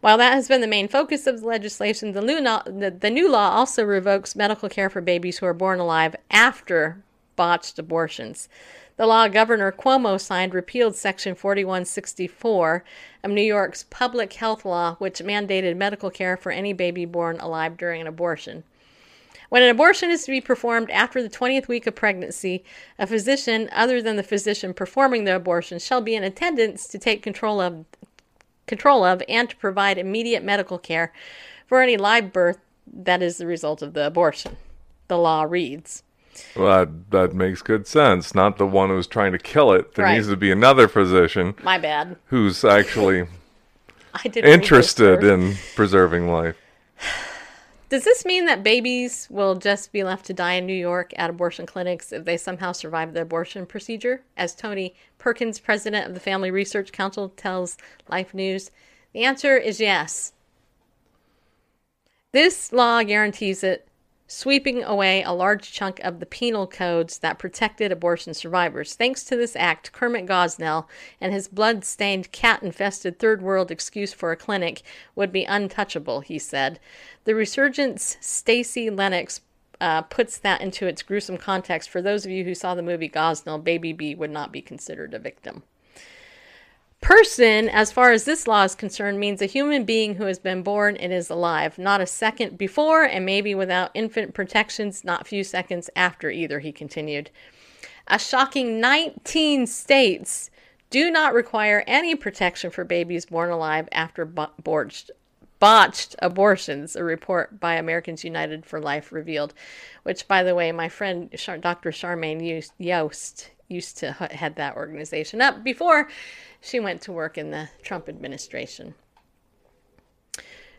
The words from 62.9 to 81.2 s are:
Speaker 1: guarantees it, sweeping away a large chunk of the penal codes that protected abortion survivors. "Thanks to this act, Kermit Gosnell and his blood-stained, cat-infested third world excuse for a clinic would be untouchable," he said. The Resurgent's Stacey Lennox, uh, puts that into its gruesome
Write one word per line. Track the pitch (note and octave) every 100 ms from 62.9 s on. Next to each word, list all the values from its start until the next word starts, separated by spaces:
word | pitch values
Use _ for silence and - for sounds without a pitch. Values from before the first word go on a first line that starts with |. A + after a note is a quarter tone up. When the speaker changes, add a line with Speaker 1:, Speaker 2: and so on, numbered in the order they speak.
| A#3
Speaker 1:
guarantees | G#3+ G#3 G#3+ G3+ G3+ F#3+
it, | F#3+ F3+ _ _ _ _ _
sweeping | - C4+ C#4 C#4 B3
away | - G3+ G3 F#3+
a | F#3
large | F3+ F#3 G#3 -
chunk | - G3 F#3
of | - F3
the | F3
penal | - A#3+ A3 F#3+
codes | - F3+ E3+ E3 -
that | D#3+ -
protected | F#3 - G#3+ - G#3
abortion | E3+ F3 E3+ - D#3
survivors. | E3+ F3+ F3 - D3
"Thanks | - A#3+ C4
to | - A#3+
this | A#3 -
act, | F3 D#3+ -
Kermit | - A#3+ A#3+ F3+
Gosnell | F3+ F3 - D#3+ D#3 D#3+ - - _
and | F#3
his | G3 G3
blood-stained, | F#3+ G#3+ A3+ - - G3+ F#3+ F3+
cat-infested | - A#3 A3 G3+ - G3+ G3 F#3 F3
third | A3 G#3+
world | F#3 F#3+ F3+
excuse | E3 - G#3+ G3+
for | - E3+
a | E3
clinic | - G3+ E3+ D#3+ - - - -
would | G3
be | F#3+ -
untouchable," | G3+ G3 - G3+ E3 D3 B2+
he | C#3 D#3
said. | - C#3 C3+ E3 _ - - -
The | -
Resurgent's | A3 G#3+ - C#4 C4 C4+ - - -
Stacey | - - - A#3+ A#3 - A3+
Lennox, | G3 G3 F3+ - - _ _ _ _
uh, | E3+ D#3+
puts | D#3+ - A3+ -
that | G3+ F#3
into | F#3+ - F#3
its | E3+
gruesome | - G3+